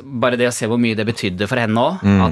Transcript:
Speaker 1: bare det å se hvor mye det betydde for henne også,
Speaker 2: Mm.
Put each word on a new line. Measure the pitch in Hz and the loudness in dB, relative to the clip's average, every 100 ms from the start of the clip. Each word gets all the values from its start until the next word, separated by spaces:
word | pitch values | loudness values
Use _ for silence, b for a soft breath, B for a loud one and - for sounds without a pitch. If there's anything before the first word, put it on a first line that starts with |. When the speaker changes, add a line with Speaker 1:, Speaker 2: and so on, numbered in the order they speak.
Speaker 1:
bare | 135 123 123 123 | -8 -2 0 2
det | 120 | 0
å | |
se | 117 113 | 0 -2
hvor | 120 | 0
mye | 120 | 0
det | 110 107 | 0 -2
betydde | 113 101 90 101 | -2 -4 -4 -2
for | 127 | -2
henne | 110 113 | 0 0
også, | 139 185 | 0 0
Speaker 2:
Mm. | 101 98 - | 2 4 2